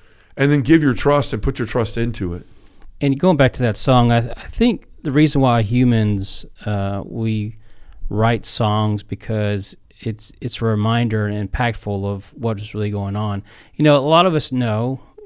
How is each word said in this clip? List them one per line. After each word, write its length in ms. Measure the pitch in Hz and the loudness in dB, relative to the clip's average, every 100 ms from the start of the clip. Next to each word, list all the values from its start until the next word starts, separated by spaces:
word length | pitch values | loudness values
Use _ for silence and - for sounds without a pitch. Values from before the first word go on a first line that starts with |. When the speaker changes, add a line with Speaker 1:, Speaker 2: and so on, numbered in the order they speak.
| - - _ - | -20 -20 _ -2
Speaker 1:
and 140 | 143 | 0
then 100 | 147 | 2
give 200 | 120 160 | 4 4
your 120 | 147 | 4
trust 400 | 117 147 143 139 | 2 2 2 0
and 80 | 107 | -2
put 180 | 131 - | -2 -2
your 80 | 113 | -4
trust 300 | 127 110 113 | -2 -2 -2
into 360 | 117 110 90 | -4 -4 -6
it. 120 | 87 - - - - - - | -6 -12 -20 -20 -20 -20 -4
Speaker 2:
And 180 | 143 135 | -2 2
going 180 | 185 151 | 2 4
back 160 | 131 | 4
to 80 | - | 2
that 140 | 123 - | -2 0
song, 340 | - 127 120 | 4 4 6
I, 180 | 117 117 | 4 0
I 160 | - - | -6 -10
think 400 | - 240 202 - - | 0 0 0 -8 -10
the 80 | 151 | -2
reason 300 | 135 156 143 | 2 4 4
why 200 | 131 117 | 2 2
humans, 840 | 101 123 127 113 107 101 101 - - - - | 2 2 4 4 2 0 -4 -8 -14 -10 -6
uh, 380 | 104 98 101 - | -4 -4 -6 -8
we 520 | 117 113 110 107 - - - - - - | -6 -4 -4 -6 -10 -20 -20 -20 -8 -4
write 360 | 104 113 117 - | 0 2 0 -2
songs 580 | - 110 107 107 104 | -2 0 2 0 -2
because 720 | - 104 - 110 104 104 95 - - - | -6 -10 -6 -2 -2 -2 -6 -12 -20 -12
it's, 320 | 113 104 - - | -10 -8 -12 -12
it's 200 | 120 - | -10 -4
a 40 | 113 | -2
reminder 640 | 107 107 117 120 107 104 | 0 0 0 0 0 -2
and 220 | 104 98 | -4 -4
impactful 560 | - 120 110 107 101 101 | -2 -2 -4 -6 -4 -4
of 280 | 98 - - | -6 -10 -8
what 240 | 113 101 | -6 -6
is 140 | 107 | -8
really 180 | 107 104 | -6 -4
going 240 | 104 98 101 | -4 -4 -4
on. 280 | 107 101 - - - - | -4 -6 -8 -20 -14 0
You 80 | |
know, 140 | 151 143 | 4 4
a 20 | |
lot 260 | 139 160 185 | 4 4 4
of 80 | 156 | 2
us 160 | - | -2
know, 480 | 127 120 107 123 131 - - | -2 0 0 -2 -6 -12 -20